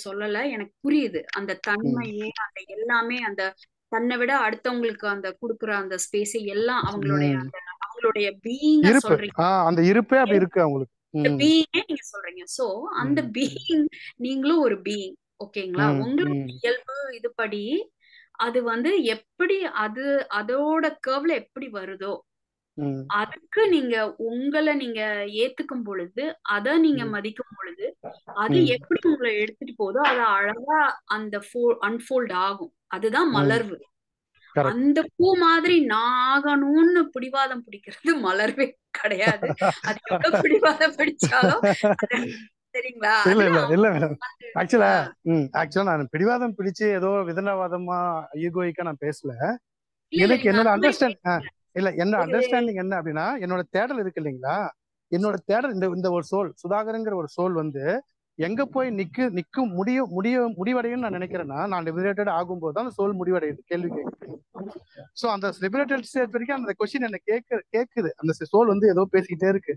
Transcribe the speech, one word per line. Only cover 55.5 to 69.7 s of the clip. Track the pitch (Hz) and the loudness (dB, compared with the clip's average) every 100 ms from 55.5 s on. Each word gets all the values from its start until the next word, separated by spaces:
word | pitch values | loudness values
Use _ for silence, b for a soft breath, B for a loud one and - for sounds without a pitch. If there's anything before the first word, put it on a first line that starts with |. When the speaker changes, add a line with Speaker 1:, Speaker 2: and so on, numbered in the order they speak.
| 208 269 | 0 0
Speaker 2:
இந்த, | 196 190 | 0 -2
இந்த | 180 185 | 0 -2
ஒரு | 175 | -2
சோல், | 151 190 185 | -2 -2 -4
சுதாகருங்கிற | - 175 202 214 226 220 | -6 -4 -2 -2 -6 -4
ஒரு | 190 151 | -6 -6
சோல் | - 180 | -4 -2
வந்து | 170 156 139 139 220 - _ _ - | -2 -4 -4 -4 -4 -6 _ _ -6
எங்க | 160 220 277 | -4 -2 -2
போய் | 269 262 | -2 -2
நிக்கு, | 202 185 - 254 | -2 -4 -2 -2
நிக்கும் | 180 170 - 247 | -2 -6 -4 -2
முடியும், | 175 196 254 240 | -2 0 0 -2
முடியும், | 175 208 254 240 165 | -2 0 0 0 -2
முடிவடையும்னு | 190 254 233 247 | -2 -2 -2 -4
நான் | 233 180 | -4 -6
நினைக்கிறேன்னா, | 180 185 156 139 196 | -6 -6 -6 -4 -4
நான் | 185 165 | -2 -4
லிபரேட்டட் | 165 190 202 202 | -2 -2 0 -2
ஆகும்போது | 170 180 180 160 | -2 -2 -4 -4
தான் | 151 | -4
அந்த | 247 208 | -4 -2
சோல் | 202 196 | -2 0
முடிவடையுது, | 180 180 156 147 _ | 0 0 0 -6 _
கேள்வி | 175 170 | -6 -4
கேட்குது. | 151 - - - - _ - 196 - - B B | -6 -10 -12 -16 -16 _ -16 -16 -16 -20 B B
So, | - 233 | -6 -4
அந்த | 202 196 185 | -2 -4 -4
லிபரேட்டட் | 190 247 277 269 | -4 -2 -2 -2
ஸ்டேட் | 233 269 240 | -4 -4 -2
வரைக்கும் | 240 240 269 | -4 -4 -4
அந்த | 226 | -6
கொஸ்டின் | 196 208 277 240 | -4 -4 -2 -4
என்ன | 190 - | -4 -2
கேக்கு-, | 226 233 226 - | -2 -2 -6 -2
கேக்குது. | 220 247 - 170 - | -2 -2 -2 -4 -2
அந்த | 160 156 156 | -4 -4 2
சோல் | 202 233 | 4 6
வந்து | 202 208 | 6 4
ஏதோ | 180 196 | 4 4
பேசிக்கிட்டே | 190 185 175 190 | 2 0 0 2
இருக்கு. | 196 170 | 2 -2